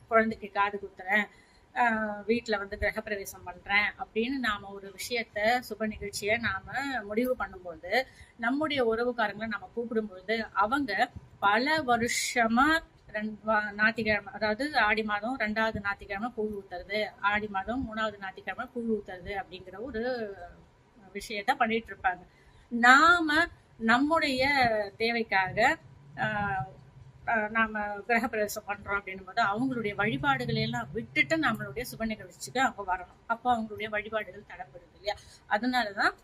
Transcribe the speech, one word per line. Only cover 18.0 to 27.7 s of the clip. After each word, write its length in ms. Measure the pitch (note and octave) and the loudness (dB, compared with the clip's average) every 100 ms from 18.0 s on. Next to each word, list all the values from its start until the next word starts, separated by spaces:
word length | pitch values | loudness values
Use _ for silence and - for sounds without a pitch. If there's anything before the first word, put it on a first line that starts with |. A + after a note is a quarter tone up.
| A3 G3+ | -4 -6
ஞாயிற்றுக்கிழமை 460 | F#3+ G3 G3+ F#3+ B3 | -12 -12 -10 -8 -8
கூழ் 240 | B3 A#3 | -6 -2
ஊத்துறது 420 | G#3+ G3+ F#3 F3+ | -2 -4 -12 -8
அப்படிங்கிற 420 | G3+ - F#3 F#3 F#3 | -8 -8 -12 -14 -12
ஒரு 220 | B3+ A3 A#3+ B3 G#3+ G3 F3 E3+ - _ _ _ G3 | -8 -4 -4 -4 -6 -10 -14 -18 -20 _ _ _ -16
விஷயத்த 400 | G3+ - G#3+ G3+ - | -14 -8 -4 0 2
பண்ணிட்டு 320 | A3+ A3+ A3+ | 2 0 -4
இருப்பாங்க. 340 | G3 F#3+ F3+ - _ - - - | -4 -2 -2 -8 _ -20 -20 -6
நாம 580 | A#3+ A#3+ C4+ E4 E4+ D#4+ D4 A3+ - _ - | 4 8 10 10 6 4 2 2 -2 _ -4
நம்முடைய 640 | A3+ B3 D4 D#4+ D4+ B3+ C4+ C#4+ A#3+ A3 G3+ - | 2 4 4 2 2 2 2 4 4 2 -2 -2
தேவைக்காக, 600 | A3+ A#3 A3+ G3 F#3 F#3 B3 E4 - - - - | 0 0 0 2 2 4 4 2 -4 -20 -14 -4
ஆஹ், 500 | A3 G#3 G3+ F#3+ F#3+ - - - - - - | -2 0 -2 -2 -6 -10 -20 -20 -20 -10 -2
ஆஹ், 240 | A3+ G#3+ | 0 2
நாம 300 | A3+ A3 | 2 0